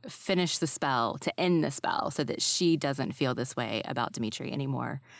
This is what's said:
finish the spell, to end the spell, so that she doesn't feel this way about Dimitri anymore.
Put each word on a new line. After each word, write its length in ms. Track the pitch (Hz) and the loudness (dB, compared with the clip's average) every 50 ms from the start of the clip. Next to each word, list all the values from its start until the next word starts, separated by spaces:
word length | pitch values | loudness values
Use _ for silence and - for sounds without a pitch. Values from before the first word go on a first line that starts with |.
| - 247 | -14 -14
finish 500 | - - - - 190 180 180 160 - - | -12 -8 -2 0 2 2 2 2 0 0
the 80 | 170 | 0
spell, 520 | 151 - - - 143 131 123 117 110 - 139 | 0 0 0 2 2 2 2 2 2 0 -2
to 220 | - - - - | -4 -4 -2 0
end 220 | 180 180 175 160 | 2 4 4 4
the 80 | 151 139 | 4 2
spell, 400 | 143 - - - - - - 156 | 0 0 0 0 0 0 0 -2
so 140 | 143 - 147 | -2 -2 -2
that 180 | - - - | -2 -2 -2
she 340 | - - - - 180 170 165 | 0 0 2 4 4 4 4
doesn't 360 | 147 - 143 135 143 131 - | 4 2 0 0 0 -2 -4
feel 220 | - - 143 127 127 | -2 0 0 0 2
this 200 | - 123 - - | 0 -2 -2 -2
way 240 | - 120 110 110 107 - | -2 -2 -2 -2 -4 -4
about 280 | - 127 123 117 - | -4 -2 -2 -2 -2
Dimitri 400 | - 110 113 110 - - - - | -2 -4 -4 -4 -4 -6 -6 -6
anymore. 480 | - 143 139 135 131 123 120 117 - 135 - - - | -4 -4 -2 -2 -2 -4 -4 -6 -8 -10 -12 -16 -20